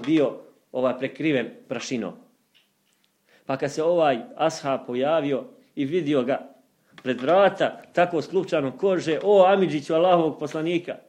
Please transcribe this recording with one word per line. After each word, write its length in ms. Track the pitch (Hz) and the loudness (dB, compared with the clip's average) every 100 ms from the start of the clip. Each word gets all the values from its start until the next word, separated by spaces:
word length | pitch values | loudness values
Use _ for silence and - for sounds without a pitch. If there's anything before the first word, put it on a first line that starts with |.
| 139 | 0
bio, 340 | 160 131 - - _ _ | 2 2 -2 -14 _ _
ovaj, 260 | 127 127 123 | -4 -2 -2
prekriven 520 | 131 - 156 135 113 - - | -6 -4 -2 -2 -2 -10 -10
prašinom. 440 | 120 - 127 95 - - _ _ _ _ _ _ _ _ _ _ _ - | -10 -6 -6 -6 -10 -20 _ _ _ _ _ _ _ _ _ _ _ -6
Pa 100 | 135 | -4
kad 160 | 143 | -4
se 100 | 151 | -2
ovaj 360 | 160 175 151 123 - - | 0 2 2 2 -4 -2
ashab 440 | 156 160 143 127 - | -2 -2 -4 -4 -4
pojavio 580 | 123 139 160 143 131 127 - _ | -4 0 0 0 -4 -6 -18 _
i 100 | - | -8
vidio 380 | 139 180 147 147 | -4 -2 0 0
ga 320 | 123 135 - - _ _ _ - | 0 -4 -6 -20 _ _ _ -10
pred 180 | 127 120 | -6 -4
vrata, 640 | 127 180 196 - 135 - - | 2 4 4 2 -2 -4 -4
tako 300 | - 175 170 | 0 0 0
sklupčanom 560 | 131 185 170 160 135 127 | -2 -4 -2 -2 -2 -2
kože: 400 | 196 180 139 147 | 0 0 0 -2
„O 220 | 196 208 185 | 4 6 6
Amidžiću 480 | 196 175 147 135 | 6 2 -2 -2
Allahovog 440 | 160 180 175 160 - | 2 4 4 2 -4
poslanika, 580 | 147 160 160 175 - - | -8 -6 -4 -4 -6 -12